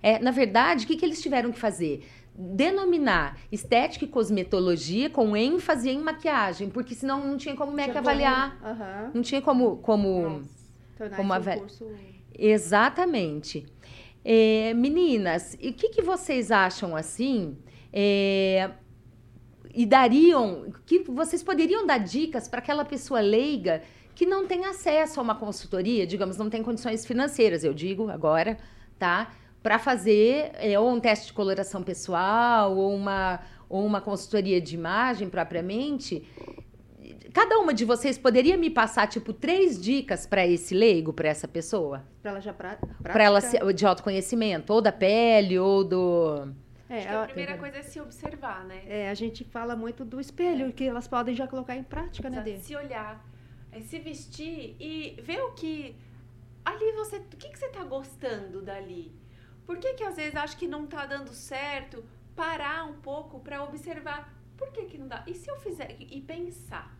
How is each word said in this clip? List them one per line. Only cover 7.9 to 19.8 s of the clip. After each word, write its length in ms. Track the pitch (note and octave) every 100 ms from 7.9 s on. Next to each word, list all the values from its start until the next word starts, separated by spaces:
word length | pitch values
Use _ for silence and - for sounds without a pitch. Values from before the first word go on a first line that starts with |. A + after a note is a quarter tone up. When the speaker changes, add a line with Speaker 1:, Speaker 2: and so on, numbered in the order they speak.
Speaker 2:
Tinha 40 | C4+
como. 80 | C#4
Speaker 1:
avaliar. 480 | C#4+ C#4 C4 C4+ -
Speaker 2:
Aham. 480 | G#3+ A3+ G3 G3 A3+
Speaker 1:
Não 80 | A#3+
tinha 200 | A#3+ C4+
como, 360 | C4+ B3+ A#3+ -
como, 440 | - G#3+ G3 F3+ E3
Speaker 3:
Nossa. 200 | D3+ C#3 - - - - -
Speaker 2:
Tornar 180 | G#3+ G3+
Speaker 1:
como 120 | G3
Speaker 2:
isso 40 |
um 0 | F#3
Speaker 1:
avali- 240 | F3+ F#3
Speaker 2:
curso 280 | - - A3 G#3 G3 - - -
Speaker 1:
Exatamente. 1300 | G#3+ G#3+ E3 G#3 B3 - F4+ C4+ E3+ D3+ - D3+ C3+ - - - - -
É, 500 | - A3+ A3 A3 A3
meninas, 840 | A#3 C4 D#4+ F4 A#3 F3+ E3+ - -
e 80 | -
o 40 |
que, 160 | A#3 A4+
que 120 | -
vocês 500 | F4 F4+ - C4 G3+
acham, 440 | G#3+ F#3 - F#3 D#3
assim, 600 | D#3+ - C4 B3 E3 C3+ - - -
é, 800 | G3+ G3+ G3+ G3 F#3+ F#3+ F#3+ F#3 - - - - - - - - - -
e 120 | -